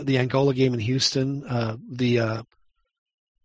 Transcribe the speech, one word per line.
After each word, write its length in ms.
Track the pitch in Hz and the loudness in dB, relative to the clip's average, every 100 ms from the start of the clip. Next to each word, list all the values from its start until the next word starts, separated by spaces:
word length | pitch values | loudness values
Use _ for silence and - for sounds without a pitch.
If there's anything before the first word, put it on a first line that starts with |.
the 160 | 139 131 | 0 0
Angola 340 | 123 131 139 | 2 2 2
game 200 | 127 131 | 4 2
in 60 | 120 | 2
Houston, 640 | 107 131 - 139 135 139 - | 0 0 0 0 -2 -4 -4
uh, 300 | 120 113 117 240 | -4 -4 -6 -10
the, 300 | 123 123 120 | -2 2 2
uh, 240 | 113 113 117 _ _ _ _ _ _ _ _ _ | 0 -4 -10 _ _ _ _ _ _ _ _ _